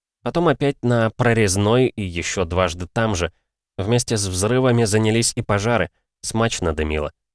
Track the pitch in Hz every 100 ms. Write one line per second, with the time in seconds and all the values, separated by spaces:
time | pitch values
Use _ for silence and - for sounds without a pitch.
0 | _ _ 120 170 170 127 143 - 120 120
1 | 110 - 120 113 104 95 104 123 127 113
2 | 95 85 - 98 85 90 90 87 87 120
3 | 110 92 82 _ _ _ _ - 98 120
4 | - 110 98 92 104 127 131 117 113 110
5 | 110 113 117 - - 101 110 113 85 _
6 | _ _ - 110 113 - 87 76 78 76
7 | 73 _ _